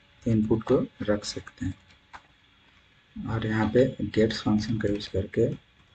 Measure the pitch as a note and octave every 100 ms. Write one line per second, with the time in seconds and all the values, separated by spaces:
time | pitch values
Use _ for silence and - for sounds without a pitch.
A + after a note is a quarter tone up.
0 | _ _ - A2 G#2+ A2 - C#3 - -
1 | G#2 G#2 - - - - F#2 - _ -
2 | _ - _ _ _ _ _ _ _ _
3 | _ - D3 A2+ G#2+ A2 G#2+ A#2+ B2+ -
4 | G#2 G#2+ G#2+ - - G#2+ G2+ A2 G#2 G#2
5 | - F#2+ G2+ - A#2 C#3+ _ _ _